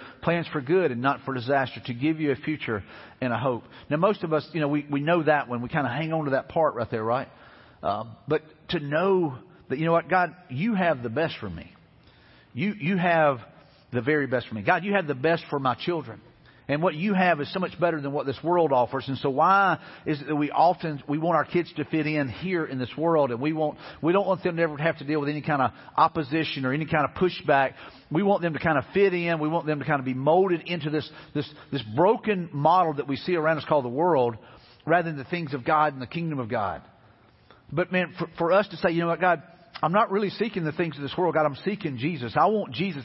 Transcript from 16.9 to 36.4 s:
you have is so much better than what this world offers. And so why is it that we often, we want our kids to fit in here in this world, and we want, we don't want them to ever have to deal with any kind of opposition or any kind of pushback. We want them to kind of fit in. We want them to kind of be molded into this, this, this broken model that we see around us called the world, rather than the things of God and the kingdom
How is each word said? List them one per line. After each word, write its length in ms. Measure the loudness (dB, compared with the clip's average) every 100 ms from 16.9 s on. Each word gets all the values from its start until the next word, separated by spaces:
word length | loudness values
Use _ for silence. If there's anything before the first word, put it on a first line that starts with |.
| 0
you 180 | 0
have 260 | 2 2 2
is 120 | -2
so 80 | -4
much 180 | -6 0
better 220 | 0 0
than 100 | -4
what 140 | -4 -4
this 140 | -4
world 300 | 0 2 4
offers. 320 | 4 2 -2 -4
And 100 | -2
so 120 | -2
why 480 | 2 4 6 4 0 -6 -10
is 160 | -6 -6
it 60 | -2
that 80 |
we 160 | -2 0
often, 500 | 4 2 2 -4 -8 -4
we 100 | -2
want 200 | 2 0
our 80 |
kids 280 | 2 -2 -2 -6
to 80 |
fit 240 | -2 0 0
in 180 | 0 -2
here 380 | -4 -4 -2
in 160 | -2 -6
this 100 | -6 -2
world, 320 | 2 4 2
and 100 | 0
we 120 | -2
want, 260 | 0 -2 -4 -16 -2
we 100 | 2
don't 140 | 2 2
want 160 | 0
them 140 | -2 0
to 60 |
ever 120 | 0 0
have 220 | -2 -2
to 60 |
deal 160 | -2 -2
with 80 | 0
any 140 | -4
kind 200 | -2 0
of 80 | 0 -2 -6 2
opposition 680 | 2 2 -2 -2 -2 -2
or 80 | -2
any 120 | -2
kind 200 | 0 0
of 100 | 0
pushback. 600 | 0 -2 0 2 4 4 -4 -20 -20 -4
We 140 | 0
want 180 | 2 2
them 100 | 0
to 40 | -2
kind 200 | 0 0
of 60 | 0
fit 220 | 2 4
in. 240 | 2 0 0
We 100 | 0
want 180 | 0 -2
them 120 | -2
to 60 |
kind 160 | 0 -2
of 40 |
be 100 | -2
molded 480 | 0 4 4 4 0
into 280 | -4 -6 -2
this, 180 | -4 -6 -16 -8
this, 140 | -6 -6 -12 -8
this 120 | -8 -4
broken 540 | 2 4 4 0 -2 -4
model 420 | 0 4 4 4
that 120 | 0 -4
we 80 |
see 220 | -4 -2 0
around 220 | 2 0
us 60 | 2
called 160 | 0
the 40 | 2
world, 480 | 0 2 4 2 -2 -16 -20 -20 -14
rather 240 | 2 2 2
than 100 | -6
the 60 |
things 300 | -6 -6 -6
of 100 | -6
God 280 | 0 2 2
and 100 | 0
the 60 | -10
kingdom 320 | -6 -4 -4